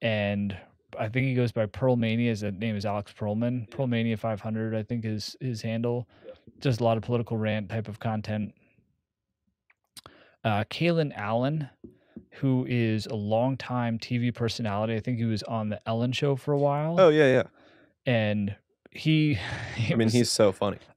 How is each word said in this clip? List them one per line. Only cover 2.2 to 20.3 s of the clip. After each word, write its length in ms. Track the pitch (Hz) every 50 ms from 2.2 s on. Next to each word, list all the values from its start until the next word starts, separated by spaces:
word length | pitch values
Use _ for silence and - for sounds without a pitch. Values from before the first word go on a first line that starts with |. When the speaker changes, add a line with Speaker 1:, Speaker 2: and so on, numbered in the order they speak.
| 120 120
Speaker 1:
His 140 | 110 101 107
name 320 | 104 98 87 113 113 107
is 100 | 101 98
Alex 260 | 104 101 104 104 -
Pearlman. 500 | - - 107 104 104 110 120 120 123 123 110
Speaker 2:
Yeah. 80 | - -
Speaker 1:
Pearl 120 | - 139
Mania 280 | 123 120 117 113 117 113
five 260 | 104 - 113 110 101
hundred, 340 | - 113 110 110 110 110 110
I 80 | 110 107
think, 220 | - 123 117 110
is 300 | 110 110 104 - - - -
his 220 | 143 127 120 110 -
handle. 440 | 113 110 113 117 120 120 123 117 - _ - -
Speaker 2:
Yeah. 100 | - - - _ - - -
Speaker 1:
Does 200 | - 143 123 113
a 40 | 120
lot 140 | 113 113
of 60 | 110 104
political 320 | - 120 120 117 - 120
rant 340 | 110 110 107 107 107 104 85
type 180 | 107 113 107
of 120 | 107 104 -
content. 540 | - 113 110 107 101 - 107 107 104 101 - _ _ _ _ _ _ _ _ _ _ _ _ _ _ _ _ _ _ _ _ _ _ _ _ _ _ _ _ - - - - - - _ _ _ -
Uh, 220 | 113 104 101 107
Kalen 480 | - - - 165 170 170 165 156 139 -
Allen, 540 | 101 101 104 113 120 127 139 156 160 143 127 - _ - - - _ _ _ _ - - _ -
who 320 | - - 135 131 127 131 -
is 380 | 123 120 117 113 107 107 104
a 80 | - -
longtime 840 | 107 104 104 110 113 123 131 135 - - - 123 123 120 117 117
T 220 | 107 - - 123 120
V 120 | 120 123
personality. 640 | 117 - 120 113 - - 117 104 98 104 110 113 113
I 40 | 110
think 180 | - 127 123
he 80 | 113 117
was 160 | 113 110 101 -
on 260 | - 113 113 107 107
The 120 | 104 - -
Ellen 240 | 113 113 113 120 127
Show 240 | 127 - 147 143 139
for 180 | 131 - - 147
a 60 | 143
while. 400 | 143 143 143 147 151 160 170 180
Speaker 2:
Oh, 100 | 190 165
yeah, 180 | 151 156 147 131
yeah. 120 | 127 127 - - _ _ - - _ _ _ _ _ _ _
Speaker 1:
And 500 | 135 123 113 110 104 104 104 101 101 101 - _ _ _ _ - _
he, 420 | - - - 156 156 156 156 151 139 95 - - -
<laughs> 180 | - - - -
he 180 | - 113 98 -
Speaker 2:
I 20 |
mean, 100 | 113 113
Speaker 1:
was 60 | 113 113
Speaker 2:
he's 160 | 123 117 -